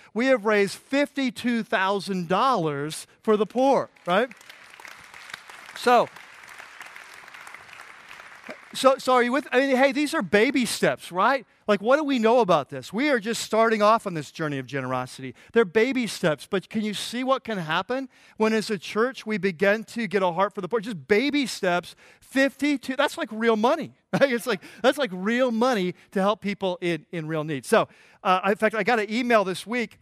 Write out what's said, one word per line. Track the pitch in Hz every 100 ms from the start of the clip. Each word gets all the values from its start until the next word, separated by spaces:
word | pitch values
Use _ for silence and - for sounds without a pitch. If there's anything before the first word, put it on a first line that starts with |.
| -
we | 208 269
have | 254 208
raised | 208 202 -
fifty-two | - 277 285 - 262 - 240 233
thousand | - 208 190 202 165 185 165
dollars | 185 269 226 156 139 151 - - _
for | - 214
the | 214
poor, | 233 269 214 117 _ 175
right? | 190 262 - - - - - - - - - - - - - - -
So, | 247 240 143 - - - - - - - - - - - - - - - - - - - - - - - - - -
so, | - 262 269
so | -
are | 254
you | 240
with, | 269 -
I | 254
mean, | 277 254
hey, | 277
these | 262 294
are | 320
baby | 180 208 254 269 233
steps, | - 170 127 -
right? | 175 220 277 - _ -
Like, | 202
what | 214 294
do |
we | 285 262
know | 220 247
about | 196 160 131
this? | 135 120
We | 202 294
are | 240
just | 208 226
starting | - 220 226 220
off | 208 226 202
on |
this | 165 135
journey | - 156 135
of | 123
generosity. | 135 127 127 127 - 131 - -
They're | 233 202
baby | 220 247 262 214
steps, | - 170 147 -
but | 190 -
can | 220
you | 214
see | 196 - 233
what | 262 262
can | - 202
happen | 156 170 190 254 269 _ _ -
when | 220
as | 220 -
a | 202
church | - 208 254 - 214
we | 214
begin | 196 156 196 220 208
to | 233 214
get | 196
a | 185
heart | 170 202
for | -
the | 175
poor? | 233
Just | 202 175 131
baby | 208 285 285 247
steps, | - 185 175 - - - _
fifty-two, | - 269 269 - 285 285 - 262
that's | 294 -
like | 285
real | 214 226 220
money, | 240 320 151 -
<laughs> | _
right? | 170 269
It's | 233 247
like, | 202 - -
that's | 247 294
like | 247
real | 180 196 240 254
money | 220 254 226 180 - _
to | 196
help | 196 214
people | 196 196 190 180
in, | 175 160 -
in | 170 156
real | 160 156
need. | 139 -
So, | 214 151 _ _ _
uh, | 202 185 190
in | 208
fact, | 214 220
I |
got | 190 233
an | 208
email | 226 247 226
this | 190 170 190
week. | 247 - _